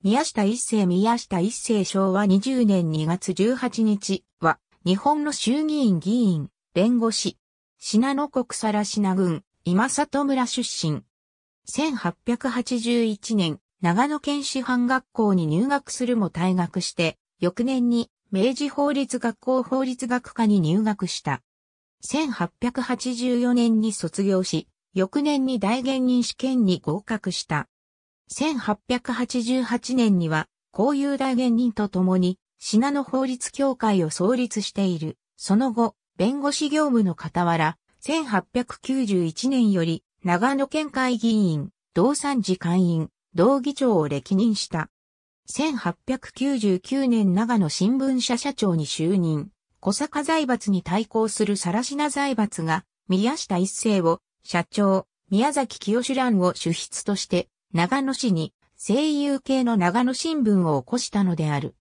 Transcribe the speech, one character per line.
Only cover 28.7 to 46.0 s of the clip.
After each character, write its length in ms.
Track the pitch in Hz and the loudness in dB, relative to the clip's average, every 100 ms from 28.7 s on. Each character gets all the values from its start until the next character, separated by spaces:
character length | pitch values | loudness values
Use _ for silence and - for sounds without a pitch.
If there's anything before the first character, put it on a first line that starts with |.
| 208 _ | -4 _
百 240 | 247 - | -4 -2
八 300 | 233 247 247 | -4 -2 -2
十 200 | 233 262 | 0 0
八 320 | 233 240 - | 0 -4 -2
年 240 | 254 226 185 | 2 4 4
に 100 | 165 | 2
は、 180 | 156 - _ _ | -2 -4 _ _
公 240 | - 226 | -2 0
有 220 | 285 277 277 | 2 0 0
大 180 | 269 | 0
言 220 | 247 254 226 | 0 2 2
人 160 | 247 | 0
と 160 | 214 208 | 0 -2
共 280 | 180 185 185 | 2 2 4
に、 220 | 180 185 _ _ | 2 -2 _ _
信 220 | - 208 | 0 2
濃 220 | 269 285 | 2 0
法 240 | 269 262 262 | -2 -2 -2
律 260 | 247 - | -4 -8
協 220 | - 277 | -2 -2
会 300 | 254 226 196 | 2 2 2
を 60 | 160 | 0
創 240 | - 180 | 0 0
立 260 | 247 247 220 | 2 0 -4
し 120 | 196 | -6
て 140 | - 196 | -2 -2
い 120 | 170 | 0
る。 180 | 156 - _ _ | -6 -10 _ _
そ 200 | - 202 | 0 2
の 160 | 262 | 2
後、 220 | 226 233 _ _ - | 0 -2 _ _ -2
弁 240 | 190 277 | -2 0
護 120 | 285 | -2
士 160 | 285 302 | -2 0
業 180 | 302 302 | 2 2
務 180 | 240 | 4
の 120 | 196 165 | 2 0
傍 380 | 160 - 175 165 | -6 -2 0 2
ら、 220 | 156 - _ _ | 0 -2 _ _
千 240 | - 320 | -4 -4
八 200 | 285 202 - | 0 -2 -2
百 280 | 247 240 - | -6 -6 -10
九 240 | - 269 | -4 -2
十 200 | 233 190 | 0 0
一 240 | 165 160 247 | 0 -2 -2
年 220 | 269 220 | 2 2
よ 140 | 190 | 2
り、 200 | 165 165 _ _ | 0 -2 _ _
長 320 | 185 175 240 | -2 2 2
野 140 | 277 277 | 0 -2
県 220 | 311 302 | -2 -4
会 260 | 277 254 240 | -2 -2 0
議 140 | 226 | 0
員、 400 | 214 190 156 139 _ _ | 2 2 0 -6 _ _
道 200 | - 214 | 2 2
参 280 | 285 285 262 | 2 -2 -2
事 160 | 196 185 | -2 -2
会 220 | 170 180 | 0 2
員、 280 | 175 165 156 _ _ | 2 0 -4 _ _
道 260 | 170 202 277 | 2 4 4
議 140 | 254 | 0
長 220 | - 262 196 | -2 2 2
を 120 | 147 | 0
歴 260 | 143 - | -4 -2
任 200 | 190 226 | 0 2
し 140 | 208 - | 0 -4
た。 220 | 165 156 _ _ _ _ _ - | -6 -6 _ _ _ _ _ -14
千 300 | - 311 254 | -4 -2 -2
八 200 | - 170 | -4 -6